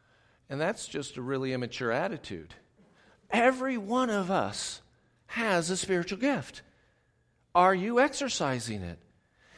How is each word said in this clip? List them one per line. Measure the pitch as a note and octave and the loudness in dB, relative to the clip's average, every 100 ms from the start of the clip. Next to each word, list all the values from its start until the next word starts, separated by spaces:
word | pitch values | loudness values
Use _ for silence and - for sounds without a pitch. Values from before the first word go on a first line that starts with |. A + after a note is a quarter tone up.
| _ _ _ _ - | _ _ _ _ -10
And | C#3 | -4
that's | E3 - - | -2 -4 -6
just | D3+ C#3 - | -8 -8 -8
a | |
really | B2 C3+ C3 | -4 -2 -2
immature | C3 A#2+ - A#2+ | -2 -4 -4 0
attitude. | A#2+ F#3 D#3 - F2+ D#2 - _ _ _ _ _ _ - | 0 -2 -6 -10 -12 -12 -20 _ _ _ _ _ _ -2
Every | A3+ B3 C4 C4 B3 | 4 4 4 0 -2
one | G3 B3 B3 | 0 0 2
of | G#3 F3+ | 0 2
us | F#3 G2+ - - - - _ _ _ - | 2 0 -4 -8 -10 -18 _ _ _ -8
has | A#3 A3+ F3 E3 | -2 2 2 2
a | F#3 | -2
spiritual | - F3+ E3+ G3 | 0 0 0 0
gift. | C4+ G3+ - - - _ _ _ _ _ _ _ _ | 0 0 -4 -14 -20 _ _ _ _ _ _ _ _
Are | F3 F#3 F#3+ | 6 6 6
you | G3+ A#3+ | 2 4
exercising | C#4+ - C4+ - D3+ B2 A2+ G#2 | 4 2 -4 -2 0 -2 -4 -6
it? | F2 F2 - _ _ _ _ | -8 -10 -18 _ _ _ _